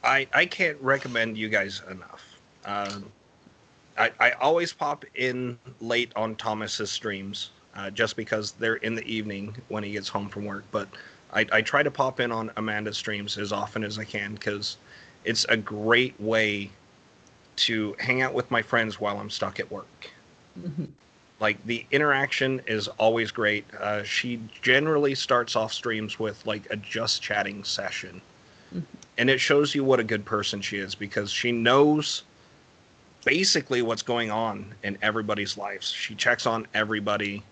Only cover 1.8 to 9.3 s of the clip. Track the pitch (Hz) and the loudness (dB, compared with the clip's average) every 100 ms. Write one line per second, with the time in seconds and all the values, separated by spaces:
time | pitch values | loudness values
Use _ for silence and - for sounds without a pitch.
1.8 | 92 95 - - - - _ _ - 101 | -12 -16 -16 -20 -20 -20 _ _ -6 -4
2.8 | 101 101 98 - _ _ - _ _ _ | -4 -8 -14 -20 _ _ -20 _ _ _
3.8 | _ - 117 - 123 - 139 170 170 - | _ 0 0 4 4 4 4 4 2 -2
4.8 | 151 147 - - 127 127 123 120 - 104 | -4 -4 -8 -2 -2 0 -4 -6 -14 -10
5.8 | 113 120 120 107 110 107 113 107 104 - | 0 0 0 -2 -2 -2 -2 -2 -4 -4
6.8 | 104 - 113 98 98 104 - - _ - | -4 -4 -6 -6 -8 -8 -10 -14 _ -10
7.8 | 98 101 113 - 107 107 104 - 113 113 | -8 0 0 0 -2 -2 -4 -4 -2 0
8.8 | 110 113 - 110 107 | -2 -4 -4 -6 -4